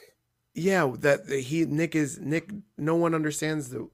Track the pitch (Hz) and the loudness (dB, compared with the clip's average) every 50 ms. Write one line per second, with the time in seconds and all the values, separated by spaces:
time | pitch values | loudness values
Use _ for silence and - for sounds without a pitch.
0 | - - _ _ _ _ _ _ _ _ _ - 165 190 190 185 156 135 123 - | -20 -20 _ _ _ _ _ _ _ _ _ -2 0 2 4 4 2 2 0 2
1 | - 147 143 139 - - 135 139 127 123 151 165 165 139 143 151 165 160 - 156 | 4 4 4 4 2 -2 -4 -4 -2 -2 0 0 0 2 2 0 0 2 2 0
2 | 151 135 120 - - 135 151 170 170 190 208 208 - _ _ - 143 156 165 170 | 0 0 -2 -6 -4 -2 -2 -2 -2 -4 -10 -14 -14 _ _ -4 -2 0 2 2
3 | 170 165 165 160 156 151 147 - 156 156 156 156 139 123 127 117 107 - | 4 2 2 0 0 -2 -2 -2 -2 -2 -2 -4 -4 -6 -8 -10 -10 -10